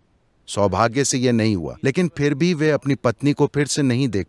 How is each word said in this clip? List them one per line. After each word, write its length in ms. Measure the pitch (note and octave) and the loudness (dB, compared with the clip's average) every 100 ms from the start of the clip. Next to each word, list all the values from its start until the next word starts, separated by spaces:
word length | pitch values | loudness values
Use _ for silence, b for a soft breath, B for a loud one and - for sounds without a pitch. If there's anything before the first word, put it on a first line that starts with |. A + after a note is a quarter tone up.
| _ _ _ _ - | _ _ _ _ -8
सौभाग्य 580 | - G2 F#2 A#2 A#2+ C3+ | 0 0 2 2 0 -2
से 120 | C3+ | 0
ये 140 | B2+ | 0
नहीं 240 | A#2 A2 G2 | 2 2 0
हुआ, 220 | D2 A#1+ | -4 -4
लेकिन 280 | C3+ F#3 F3+ - | -2 0 -2 0
फिर 160 | C#3+ | -2
भी 200 | C#3+ F3 | 0 0
वे 180 | D#3+ D#3 | 2 0
अपनी 240 | C#3+ C#3 C3+ | 0 0 -2
पत्नी 380 | B2 - C#3 | -2 0 -2
को 140 | C#3+ C#3+ | 0 0
फिर 200 | C#3+ C#3+ | 0 -2
से 140 | - | 0
नहीं 260 | C#3 A#2+ C3+ | 0 0 0
देख 200 | G2 | -2